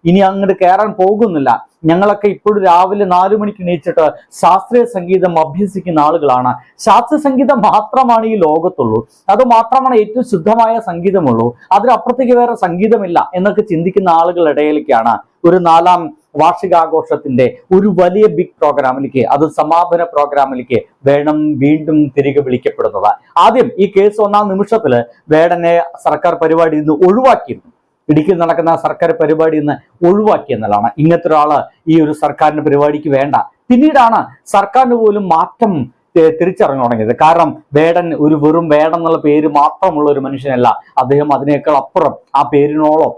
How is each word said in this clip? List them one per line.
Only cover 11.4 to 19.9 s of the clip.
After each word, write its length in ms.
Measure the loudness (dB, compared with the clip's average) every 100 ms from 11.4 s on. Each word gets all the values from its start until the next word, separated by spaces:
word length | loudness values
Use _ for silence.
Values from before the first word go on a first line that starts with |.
| -2 -4 _
അതിനപ്പുറത്തേക്ക് 640 | 0 2 0 -2 -4 0
വേറെ 220 | 2 2 -2
സംഗീതമില്ല 760 | -4 -2 0 0 0 -2 -2 -2
എന്നൊക്കെ 260 | -2 -2
ചിന്തിക്കുന്ന 480 | -4 -2 -2 -2 0
ആളുകളുടെ 400 | 2 0 0 0
ഇടയിലേക്കാണ് 680 | 0 0 -2 0 0 0 -2 -6 _ 0
ഒരു 120 | 2
നാലാം 600 | 4 4 4 0 -2 -14 _ -2
വാർഷികാഘോഷത്തിന്റെ 1200 | 0 0 0 0 2 -2 -4 -6 -4 0 0 -2 _
ഒരു 160 | 0 2
വലിയ 400 | 0 0 2 2
ബിഗ് 320 | 0 -6 _
പ്രോഗ്രാമിലേക്ക്, 680 | -2 0 -2 -4 -4 -2 0
അത് 220 | 0 0
സമാപന 540 | -2 0 0 0